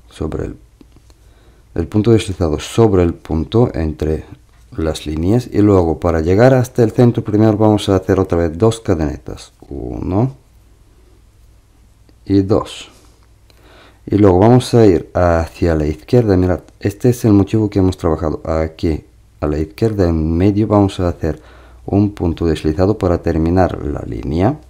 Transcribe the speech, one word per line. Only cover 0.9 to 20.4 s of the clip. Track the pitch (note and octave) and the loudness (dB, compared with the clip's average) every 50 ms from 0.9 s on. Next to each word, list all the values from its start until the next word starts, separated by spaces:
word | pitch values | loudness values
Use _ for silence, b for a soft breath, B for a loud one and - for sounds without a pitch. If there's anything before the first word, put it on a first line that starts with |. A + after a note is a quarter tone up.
| _ _ _ b b b b b b b b b b b b b - | _ _ _ b b b b b b b b b b b b b -8
el | - E2+ | -8 -6
punto | D#2+ - G#2+ G2+ A#2 | -4 -2 0 2 2
deslizado | A2+ G#2 - F#2+ F2+ - F2+ D#2 D2+ D2+ | 2 2 2 -2 -6 -4 -4 -4 -4 -6
sobre | - - - - A2+ G#2+ G2 F2+ F2 | -8 -6 0 2 2 4 4 2 2
el | E2+ E2 | 2 -2
punto | - - - D#2 D#2+ D#2 - - A2+ B2 A#2+ - | -4 -8 -6 -4 -4 -4 -2 0 0 0 0 -2
entre | - D#2+ D#2 D2+ - D#2 D#2 D#2 D2+ - - - - _ _ _ _ _ - - | -4 -4 -4 -4 -4 -4 -4 -4 -6 -8 -14 -20 -20 _ _ _ _ _ -16 -10
las | - D#2+ D#2+ D2+ - - | -6 -6 -6 -6 -6 -8
líneas | D2+ D#2 D#2 E2 F2+ - B2+ - - | -8 -6 -4 -2 0 0 -2 -2 -2
y | - - | -2 0
luego | G2+ G#2 G2 F#2 F2 D#2+ D2+ - | 2 4 4 2 2 0 -2 -2
para | - F2 E2 D#2+ | -2 -2 -2 0
llegar | D#2 E2+ F#2+ G2+ A#2+ C3 C3+ | 0 0 2 4 4 4 4
hasta | B2+ A#2+ - - - A#2 | 2 0 -2 0 0 0
el | G#2+ | 0
centro | - - B2 A#2+ A2+ A#2 G2 | 2 2 2 2 2 0 -4
primero | - G2+ G#2 A2 A2 G#2 | -2 0 2 2 2 2
vamos | G2+ A2 G#2+ G#2 G2+ G2+ - | 2 2 2 2 2 0 0
a | G2 | 0
hacer | F#2 - - F#2+ F#2 | 0 2 0 0 0
otra | F#2+ - F2 | 0 0 0
vez | E2+ E2+ E2 D#2 | -2 -2 -2 -2
dos | E2 A2 A2+ A2 - | 0 0 0 0 -2
cadenetas, | - - F#2 D#2+ D#2 C#2+ C#2 C2+ - - - - - - _ _ - - | -4 -4 -2 -2 -2 -4 -6 -8 -12 -14 -16 -16 -16 -20 _ _ -20 -16
uno | C#2 C2 A#1+ B1 A#1+ G#1 - E2 F2+ G2+ B2 C3+ C3+ - _ _ _ _ _ _ _ _ b b b b b b b b b b _ _ _ _ _ _ _ _ _ _ _ _ _ _ _ _ _ _ _ | -14 -12 -10 -10 -10 -8 -6 -4 -2 -2 -2 -2 -4 -10 _ _ _ _ _ _ _ _ b b b b b b b b b b _ _ _ _ _ _ _ _ _ _ _ _ _ _ _ _ _ _ _
y | - G2 G2 | 0 2 2
dos, | G2 F#2+ G#2+ D#2 - - - - - - b b b b b b b _ _ _ _ _ b b b b b b b b b b b | 2 2 0 -2 -2 -6 -14 -18 -20 -20 b b b b b b b _ _ _ _ _ b b b b b b b b b b b
y | - - | -2 2
luego | G2+ G#2 G2 F2 F2+ | 4 4 6 6 6
vamos | G2+ A#2 B2+ B2+ B2 - - | 6 6 6 4 4 2 4
a | A#2 A2+ | 4 6
ir | G2+ F2 D2 - - - | 6 4 2 0 -2 -2
hacia | F#2 F2+ F2 E2+ E2 E2 - - - F2+ E2+ D#2+ | 0 2 2 2 0 -2 -4 -6 -4 -2 0 0
la | D#2 D2+ | 0 -2
izquierda. | D2+ D#2 - - - - B2 A2+ G#2+ F#2+ | -4 -4 -6 -4 0 2 2 4 4 2
Mirad, | F2+ F#2 F2+ F2 - - - _ - | 2 2 0 -2 -4 -6 -14 _ -6
este | - G#2+ - - - B2 | -6 -6 -6 -2 0 0
es | B2 - - | 0 2 2
el | A2+ G2+ | 4 4
motivo | G2+ G2 - - A2 G#2+ G2+ | 4 4 2 0 -2 -2 0
que | - G2+ | 0 0
hemos | F#2+ F#2 F2+ | 0 0 -2
trabajado | - - E2+ D#2+ D2+ D#2+ D#2 - - - | -2 -2 -2 -2 -2 -4 -6 -6 -6 -6
aquí | D#2+ D#2+ D#2+ D#2+ D#2 - - - E2+ D2+ D2+ - _ _ _ _ _ _ - | -4 -4 -2 -4 -4 -6 -4 -4 -4 -4 -4 -8 _ _ _ _ _ _ -8
a | - | -6
la | D2+ D2+ | -4 -4
izquierda, | D2+ D#2+ D2+ - - A2+ A2+ A2 G2 F#2 | -4 -6 -6 -6 -4 -4 -2 0 0 0
en | E2+ E2 D#2+ D#2 D#2+ E2 | 0 0 0 -2 -2 0
medio | E2 | 0